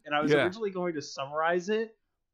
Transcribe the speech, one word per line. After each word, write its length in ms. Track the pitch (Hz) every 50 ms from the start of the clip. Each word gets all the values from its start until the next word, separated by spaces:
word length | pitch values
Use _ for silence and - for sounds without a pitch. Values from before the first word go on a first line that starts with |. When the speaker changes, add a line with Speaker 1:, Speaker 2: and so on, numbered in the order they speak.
| -
Speaker 1:
and 100 | 147 147
I 60 | 147
was 120 | 151 147 151
Speaker 2:
Yeah. 120 | 143 127
Speaker 1:
originally 260 | 185 185 226 220 202
going 240 | 185 185 180 175 165
to 80 | 147 139
summarize 640 | - - 147 139 139 147 156 160 165 175 180 175 196
it, 280 | 214 220 226 220 - _ _ _ _ _ _ _